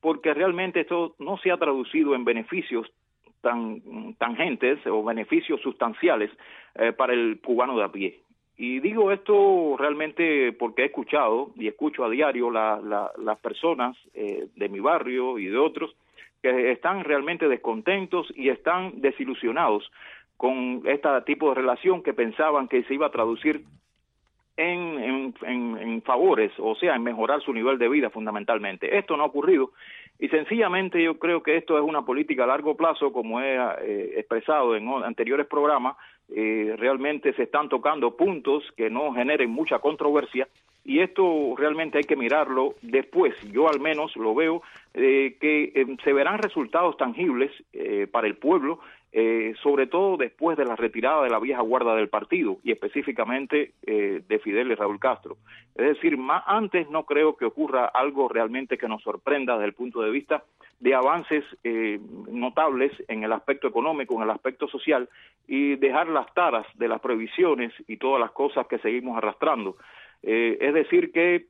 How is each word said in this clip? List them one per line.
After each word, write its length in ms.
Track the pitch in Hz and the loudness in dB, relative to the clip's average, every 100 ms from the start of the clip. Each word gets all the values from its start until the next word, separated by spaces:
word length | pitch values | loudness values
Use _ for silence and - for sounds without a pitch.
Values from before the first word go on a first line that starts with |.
porque 340 | 156 156 160 | 0 0 0
realmente 460 | 147 185 175 185 175 | 2 0 0 -2 -2
esto 340 | 156 175 170 - | -2 -2 -4 -8
no 200 | 143 190 | -10 -4
se 120 | 185 | 0
ha 60 | 175 | 0
traducido 580 | 156 135 123 156 147 | 0 0 -2 0 2
en 100 | 135 | 2
beneficios 640 | 120 117 113 185 - 117 110 _ _ _ _ _ | 2 -2 -2 -8 -4 -6 -6 _ _ _ _ _
tan, 760 | 123 120 113 110 - 110 110 | -2 0 -4 -8 -12 -14 -14
tangentes 640 | 110 117 117 165 123 123 135 - | -4 -4 -2 -2 0 0 0 0
o 180 | 107 | -2
beneficios 560 | 107 113 107 165 - 147 | 0 -4 0 0 0 -4
sustanciales, 720 | - - 117 110 180 127 104 - - - - | -4 -2 -4 0 2 2 0 -6 -20 -20 -20
eh, 180 | - 113 | 0 0
para 200 | 113 131 | 2 0
el 280 | 120 117 107 | 2 2 -2
cubano 360 | - 120 123 123 | -2 0 2 0
de 80 | |
a 80 | 101 | -2
pie. 280 | 98 95 - _ _ _ _ | -2 -6 -8 _ _ _ _
Y 220 | 123 131 | -6 -2
digo 320 | 156 220 196 | -2 2 2
esto 680 | 196 196 208 202 185 160 131 | 2 4 6 6 6 2 2
realmente 760 | 143 147 156 147 170 147 127 | 0 0 -4 0 2 4 2
porque 300 | 117 120 113 | 0 -4 0
he 40 | 131 | 0
escuchado 640 | - 123 151 127 113 139 - | -2 -2 2 4 2 -2 -6
y 100 | 110 | -6
escucho 380 | - 151 147 | -2 -4 -2
a 40 | 120 | -2
diario 440 | 123 151 127 120 | 2 0 2 0
la, 280 | 113 110 104 | 2 0 0
la, 300 | 104 104 101 - | -2 -4 -4 -6
las 200 | 110 107 | -4 -4
personas, 560 | 117 104 165 151 123 127 _ | -6 -2 -2 0 -2 -4 _
eh, 320 | - 104 98 - | -10 -6 -6 -8
de 140 | - 101 | -6 -6
mi 100 | 98 | -2
barrio 640 | 120 165 123 127 127 123 | 2 2 0 -2 -2 -4
y 60 | 95 | -2
de 120 | 110 | 2
otros 320 | 156 156 156 _ _ - - _ | 0 0 -10 _ _ -20 -20 _
que 300 | 131 127 123 | 0 2 2
están 320 | 120 165 196 | 2 0 -2
realmente 460 | 160 143 143 170 160 | 0 0 0 0 2
descontentos 840 | 123 - 113 110 196 185 180 160 - | 2 -2 -2 0 -2 0 -4 -4 -2
y 140 | 135 | -2
están 500 | 127 - 180 185 143 | 0 0 0 -2 -2
desilusionados 880 | 139 - 131 127 120 131 156 107 - - - - _ _ | -2 0 -6 -4 -4 0 2 0 -2 -20 -20 -20 _ _
con 460 | 127 131 127 127 | -2 -2 -4 -4
este 240 | - 143 147 135 - | -2 0 2 0 0
tipo 220 | 143 156 | 0 0
de 80 | 131 | 2
relación 460 | 131 123 185 185 | 0 2 2 0
que 100 | 160 | 0
pensaban 560 | 127 117 110 156 147 131 | 0 -2 0 2 2 2
que 160 | 135 | 0
se 100 | 117 | 0
iba 120 | 135 151 | -2 -2
a 40 | |
traducir 540 | 135 113 113 151 151 - - _ _ _ _ _ _ _ - | 0 -2 0 -2 -2 -6 -20 _ _ _ _ _ _ _ -4
en, 460 | 165 175 175 151 | -2 -2 -6 -6
en, 320 | 120 131 131 117 | -4 -4 -4 -10
en, 360 | - 123 120 113 | -6 -4 -4 -6
en 240 | 110 113 | -6 -6
favores, 500 | 113 123 - 127 107 - | -2 2 4 4 2 0
o 180 | 110 110 | -4 0
sea, 180 | 175 | 0
en 80 | 135 | 0
mejorar 400 | 120 113 113 143 | -2 -2 0 0
su 100 | 139 | -2
nivel 240 | 117 120 135 | -2 0 2
de 120 | 120 | 2
vida 220 | 147 120 | 2 0
fundamentalmente. 840 | 113 107 104 101 113 101 92 - 202 | -4 -6 -6 -2 -2 -2 -6 -2 -2
Esto 200 | - 143 | 0 -2
no 80 | |
ha 20 | 151 | -2
ocurrido 460 | 143 147 175 131 _ - - - _ | 0 2 4 2 _ -20 -20 -20 _
y 120 | 139 | -2
sencillamente 720 | 156 151 226 208 180 190 175 | 0 0 0 0 0 -2 0
yo 160 | 165 160 | 0 0
creo 240 | 165 170 | 0 0
que 140 | 151 160 | 2 0
esto 200 | 160 156 | 2 2
es 60 | |
una 200 | 147 156 | 2 0
política 420 | 123 127 156 131 | 0 -2 0 2
a 20 | 123 | 2
largo 300 | 139 147 147 | 2 0 2
plazo, 340 | 165 147 143 | 2 2 0
como 300 | 127 113 113 | -2 -4 -4
he, 160 | 135 131 | -2 0
eh, 560 | 123 78 101 101 92 73 | 0 -2 -4 -4 -4 -6
expresado 600 | 107 117 - 151 127 110 | -2 -4 0 2 2 0
en 100 | 113 | -2
o-, 160 | 131 | -4
anteriores 440 | 117 117 117 139 143 | -4 -4 -2 0 0
programas. 480 | 147 147 143 123 139 - _ _ | 0 2 2 0 -6 -18 _ _
Eh, 400 | - 110 110 107 107 | -4 -2 0 -2 -2
realmente 560 | 120 135 139 151 147 | 0 0 -2 -2 -2
se 80 | 127 | 0
están 260 | 123 147 147 | 0 0 0
tocando 480 | 135 139 156 120 117 | 0 0 0 -2 2
puntos 480 | 175 175 131 147 - - | 0 0 -2 -2 -2 -4
que 100 | 110 | -4
no 240 | 117 147 | -2 -4
generen 380 | 123 123 147 123 | -2 0 0 0
mucha 280 | 117 156 127 | -2 -2 0
controversia 680 | 143 151 151 147 135 127 131 _ _ _ | 0 0 0 0 0 -6 -6 _ _ _
y 180 | - 135 | -2 0
esto 540 | 185 185 185 160 143 123 | 0 2 2 2 0 0
realmente 420 | 147 151 160 151 | 0 0 -2 -2
hay 60 | |
que 120 | 143 147 | 0 0
mirarlo 600 | 117 147 139 131 139 - | 2 2 2 0 0 -4
después. 540 | 120 127 135 165 160 - 104 | -2 0 0 2 2 2 -6
Yo 160 | 104 160 | 2 4
al 100 | 147 | 4
menos 380 | 147 156 151 - | 0 -2 -4 -2
lo 180 | 110 | 0
veo, 280 | 113 160 165 - - _ | 2 2 0 -6 -20 _
eh, 420 | - 131 135 135 - | 2 4 4 2 0
que, 340 | 151 151 147 | 0 2 2
eh, 220 | 135 127 135 | 0 0 0
se 100 | - | 2
verán 240 | 139 139 208 | 4 2 0
resultados 580 | 208 - 127 165 175 143 | -2 -4 -2 2 2 0
tangibles, 540 | 131 120 180 123 139 - - | -4 -2 -2 0 0 -2 -18
eh, 320 | - 101 104 101 | -8 -4 -2 0
para 160 | 120 110 | 0 0
el 100 | 98 | -2
pueblo, 420 | 139 180 127 - - - _ | 2 2 2 -6 -10 -20 _
eh, 400 | - 113 113 113 110 | 0 2 2 0 -2
sobre 240 | 143 143 131 | 0 2 2
todo 300 | 170 196 180 | 2 2 2
después 400 | 123 _ 160 156 | -2 _ -2 0
de 80 | |
la 120 | 131 113 | 0 0
retirada 460 | 113 110 123 151 | -2 0 0 2
de 80 | 131 | 2
la 80 | 113 | 2
vieja 220 | 120 131 | 0 -2
guarda 340 | 110 127 120 | 0 2 2
del 140 | 110 107 | 2 2
partido 480 | 107 104 185 131 95 | -2 -2 0 0 -2
y 80 | 117 | -4
específicamente, 1000 | 113 104 147 139 120 110 131 135 151 147 _ - | -4 -2 -4 -6 -4 -4 -4 -2 -2 -2 _ -4
eh, 360 | 107 101 95 - | -2 0 -4 -2
de 120 | 107 | -2
Fidel 340 | 110 104 127 | 0 -2 0
y 20 | |
Raúl 240 | 107 101 101 | 0 -2 -2
Castro. 380 | 135 117 - - _ - _ | -2 -2 -8 -18 _ -20 _
Es 120 | - 127 | 0 0
decir, 300 | 151 165 143 | 2 0 0
ma-, 260 | 131 175 - | 0 -2 0
antes 420 | 202 214 190 151 | 0 2 -2 -2
no 160 | 156 | -4
creo 320 | 151 147 156 151 | 0 2 2 2
que 80 | |
ocurra 400 | 117 110 151 135 | -4 -2 0 2
algo 440 | 123 123 139 139 127 | 2 2 0 2 0
realmente 500 | 110 113 123 135 127 | 2 -2 -2 -6 -6
que 100 | 120 | -4
nos 140 | 110 | -6
sorprenda 520 | - 101 - 143 127 | -6 -6 -2 -2 0
desde 120 | 117 104 | -2 -2
el 80 | |
punto 260 | 98 123 120 | -4 -8 -4
de 100 | 110 | -2
vista 320 | 127 143 151 - _ - _ | -2 -2 -4 -4 _ -20 _
de 140 | 127 | 2
avances, 500 | 131 131 165 160 151 143 - | 4 4 2 0 -4 -4 -8
eh, 380 | 117 113 113 104 104 90 - | -4 -2 -2 -4 -10 -16 -12
notables 640 | 120 123 123 156 131 135 - - | -6 -4 0 0 2 -2 -2 -10
en 140 | 110 | -6
el 100 | 107 | -2
aspecto 360 | 110 - 139 139 | -4 -2 -2 -2
económico, 480 | - 151 156 131 117 | 0 0 -2 -4 -2
en 60 | |
el 80 | 110 | -2
aspecto 380 | 127 131 131 143 | -2 -4 -6 -8
social, 400 | 135 - 143 123 - - _ _ | -6 0 0 0 -12 -20 _ _
y 300 | 135 143 139 | -2 0 2
dejar 320 | 135 135 165 | 2 2 0
las 240 | 151 123 | -2 -2
taras 320 | - 175 117 107 | 0 2 0 -4
de 140 | - 117 | -4 -2
las 120 | 117 | -2
prohibiciones 720 | 123 117 113 - 180 135 117 - 107 | -2 -4 -4 0 2 2 -2 -8 -16
y 100 | 107 | -6
todas 240 | 131 135 | 0 0
las 120 | 113 | 0
cosas 340 | - 139 139 123 | -2 -2 -2 -4
que 120 | 120 | -2
seguimos 380 | 113 123 123 113 | -2 -2 -4 -4
arrastrando. 600 | 107 - 151 139 98 90 - - - _ | -4 -2 0 0 -2 -8 -20 -20 -20 _
Eh, 360 | - 113 117 - | -2 2 2 2
es 140 | 139 | 2
decir 380 | 202 - 175 170 | 2 4 2 2
que 340 | 165 170 175 170 | 2 2 2 -4